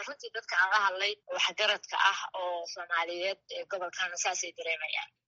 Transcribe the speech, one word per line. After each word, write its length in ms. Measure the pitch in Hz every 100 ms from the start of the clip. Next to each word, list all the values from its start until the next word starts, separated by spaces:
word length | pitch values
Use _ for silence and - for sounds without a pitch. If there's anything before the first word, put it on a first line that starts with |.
Runtii 300 | 208 285 -
dadka 200 | 226 - 170
aan 140 | 185
la 80 | 208
hadlay 340 | 196 185 202 208 -
waxgaradka 680 | - - 180 208 202 - -
ah 220 | 196 190 -
oo 280 | 190 180 175 170
Soomaaliyeed 720 | 196 175 170 170 175 185 196 -
ee 160 | 262 254
gobolkana 500 | 196 180 - 185 175
saasay 340 | 196 180 175
dareemayaan. 560 | 170 165 160 - - 831 _